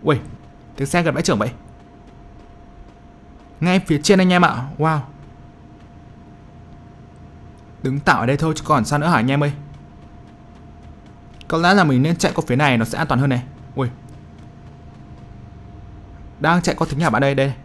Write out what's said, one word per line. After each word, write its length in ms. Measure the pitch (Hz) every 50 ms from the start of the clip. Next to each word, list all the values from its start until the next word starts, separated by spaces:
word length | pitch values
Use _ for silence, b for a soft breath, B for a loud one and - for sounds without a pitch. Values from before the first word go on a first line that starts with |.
| -
Ui, 160 | 147 151 - - - - - - - - - - - -
tiếng 120 | - 135 139
xe 160 | - 175 175
gần 100 | 165 139
bãi 100 | 139 170
trưởng 160 | - 160 101
vậy. 120 | 110 123 - - - - - - - - - - - - - - - - - - - - - - - - - - - - - - - - - - - - - - - - - -
Ngay 200 | 165 175 180 190
phía 200 | 185 - 160 143 147
trên 160 | - 202 185
anh 140 | 185 185 180
em 120 | 180 180
ạ. 180 | 156 - - 139 139 - -
Wow. 220 | 151 160 160 151 127 - - - - - - - - - - - - - - - - - - - - - - - - - - - - - - - - - - - - - - - - - - - - - - - - - - - - - - - -
Đứng 160 | 143 131 143
tạm 200 | 143 - 147 113
ở 60 | 113
đây 120 | 117 139 143
thôi 160 | 160 160 156
chứ 80 | - - -
còn 180 | 151 139 107
sao 140 | - 147 143
nữa 80 | 147 165
hả 80 | 175
anh 160 | 127 110 127
em 120 | 135 143 147
ơi. 80 | 143 143 - - - - - - - - - - - - - - - - - - - - - - - - - - - - - - - - - - - - - - -
Có 100 | - 165
lẽ 160 | 170 175 190
là 100 | 208 185
mình 200 | 151 135 123 135
nên 120 | 156 170
chạy 160 | - - 180 185
qua 80 | - 156 -
phía 80 | 123
này 220 | 131 151 147 127 117
nó 80 | 113
sẽ 120 | 110 - -
an 100 | - -
toàn 120 | 135 123
hơn 100 | 139 143
này. 140 | 131 123 123 - - - - - -
Ui. 120 | - 135 120 - - - - - - - - - - - - - - - - - - - - - - - - - - - - - - - - - - - - - - - - - - - - - - - - - -
Đang 220 | - 156 170 175
chạy 140 | 170 - -
qua 120 | - 160 -
thính 100 | 143 135
nhà 100 | 170 165
bạn 120 | 110 110
đây, 140 | 139 139 139
đây. 180 | 139 135 139 131 - -